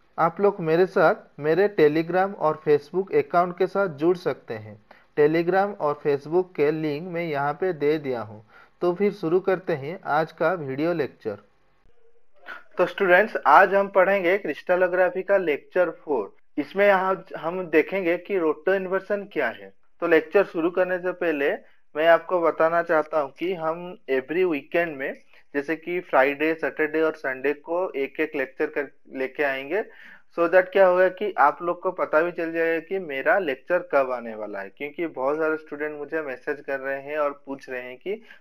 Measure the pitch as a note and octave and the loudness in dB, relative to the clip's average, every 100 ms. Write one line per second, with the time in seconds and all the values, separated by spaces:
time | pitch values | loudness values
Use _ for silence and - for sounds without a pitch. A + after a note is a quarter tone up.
0 | _ - E3 E3+ G3+ G3+ D#3+ E3 F#3 G3+ | _ -2 -2 2 0 2 0 2 2 4
1 | E3 A3+ - - D3+ E3 G3+ G3+ D3+ D#3 | 4 2 -6 -4 0 2 2 4 4 4
2 | E3 F3+ G3 G3+ D#3 D#3 D#3 D3 - F3 | 0 0 -2 0 -2 0 2 0 2 -6
3 | F#3+ D3+ C#3 F3 F3+ F3 F#3 G3 G3 C#3 | 0 0 2 0 0 0 -2 0 -2 0
4 | E3 F3+ D3+ B2+ - A2 G#2+ G2+ _ - | 0 0 -2 -6 -8 -12 -12 -20 _ -20
5 | _ - D3 E3 E3+ F#3+ G3+ G3+ D3 D3 | _ 2 4 4 2 0 0 -2 -4 -2
6 | D3 C#3 D3 F3 F3+ - C#3+ D#3 D#3 D3 | -2 -2 0 -2 -2 0 0 0 -4 -6
7 | F#3 E3+ E3+ C#3+ C#3+ D3+ F#3 D#3 C#3+ D#3 | -6 -6 -4 -4 -4 -2 -4 0 0 0
8 | C#3 A#2+ A2 G#2 - - _ _ F3 F3 | -2 -6 -8 -14 -20 -20 _ _ -2 0
9 | G3+ G3+ D#3+ F#3 F#3 F3 F3 D3 C#3+ F#3+ | -2 -2 0 0 0 -2 -2 -6 -6 -10
10 | D3+ D3 D#3+ - E3 F#3 C#3 C3 E3 E3 | -2 -2 -2 -2 -2 -2 -4 -4 -2 -2
11 | B2+ - A2 G2+ _ _ _ _ - - | -4 -6 -10 -10 _ _ _ _ -20 -20
12 | - - - - - - - - F3 - | -20 -20 -20 -20 -18 -18 -10 -2 -2 0
13 | F#3+ F3+ A3+ - C3 D#3+ G3 G3 G3 G3 | 4 4 4 0 6 8 8 4 2 2
14 | F3+ G3+ E3+ G3+ D3+ C#3+ - F3+ F3+ F3+ | 4 2 2 0 -2 -6 -2 2 2 2
15 | F3+ F#3 F#3 G3 E3 C#3 - F#3 E3+ - | 0 0 0 0 2 -2 -2 0 0 -2
16 | D#3+ B2 G2 - - - - F#3+ G3+ F#3+ | -4 -4 -4 -12 -10 -8 -6 2 4 4
17 | F#3+ F#3 - - D#3 F#3 F3 D#3+ C#3+ F#3+ | 2 -4 -6 -10 -6 -6 0 2 2 -2
18 | E3+ F3 F3 G3 D#3+ D3 F#3+ G3 F#3 F#3+ | -2 -2 -2 0 0 0 0 -2 -2 -4
19 | F#3+ G3+ G3 D#3 A#2+ G2+ G2 - - - | -4 -6 -4 -4 -4 -6 -16 -20 -20 -8
20 | E3+ D#3+ D#3+ G3+ F#3+ E3+ E3+ F#3 F3+ F3+ | 2 2 4 2 2 0 -2 0 -2 -2
21 | F3+ F3+ E3+ D3 C#3+ G#3+ - - - D3 | -4 -4 -2 0 -2 -2 -8 -20 -12 0
22 | E3 E3 - F#3 D#3+ D#3 D#3+ E3+ E3+ D#3 | 4 4 4 0 0 2 2 2 0 0
23 | D3+ D#3 C#3 - E3+ F3+ D#3+ E3+ F3 - | 0 -2 -4 -6 -6 -4 -4 -6 -10 -14
24 | - C3 C3 D#3+ F#3 C#3+ - E3+ E3+ C3+ | -4 -4 -2 0 0 -2 -2 -2 -2 -4
25 | D3+ C#4 - - - C#3+ C#3 D#3+ E3 F3+ | -8 -10 -18 -20 -8 -6 -4 -6 -6 -8
26 | - C#3+ C#3 C#3+ D#3 D#3+ C#3 - D3+ D#3 | 0 2 2 2 -2 -2 -4 -2 -2 0
27 | D#3 D#3 C#3 C3 C#3+ D3 - F3 F#3 C3+ | -2 -2 -8 -4 -4 -4 -6 -4 -4 -4
28 | C#3 - D#3 D3 C3 - D3+ D3+ C3+ - | -6 -4 -4 -4 -6 -4 -4 -4 -8 -12
29 | - C3+ C3 - C#3+ C3+ C#3 F#3+ - - | -14 -8 -6 -2 -2 -4 -4 -6 -6 -14
30 | - - _ - E3+ F#3 F#3 G3+ F#3 F3+ | -20 -20 _ -2 4 4 4 4 6 6
31 | F#3 F3+ G#3 - C#3+ D3 E3+ F3 F#3 F3 | 2 2 -4 2 2 2 -4 -4 -6 -4
32 | C#3+ D#3 F3 E3+ E3 E3 E3 E3 D#3+ F#3+ | 0 2 0 -2 -6 -2 0 -2 -4 -8
33 | E3 C3+ D3 G3 D#3+ B2+ - F3 F3 C#3 | -6 -2 2 2 0 -6 -2 -2 0 0
34 | C3 B2 A#2 G#2+ G#2 G2+ G2 - D3 D3 | 0 -2 -8 -10 -8 -8 -12 -12 -12 -8
35 | E3 C3 C3+ D#3 D#3 D#3 - D3 D3+ D3 | -8 -4 -2 0 -2 -2 -8 -8 -8 -8
36 | D3 D#3+ C#3+ B2+ - C#3+ C#3+ C3+ C3+ C#3 | -8 -6 -6 -8 -8 -8 -6 -8 -6 -8
37 | C#3+ D3+ C#3+ C#3 C#3 C3+ - B2+ B2+ B2+ | -6 -4 -4 -4 -12 -14 -10 -12 -12 -12
38 | F3+ A3 - - | -10 -10 -12 -20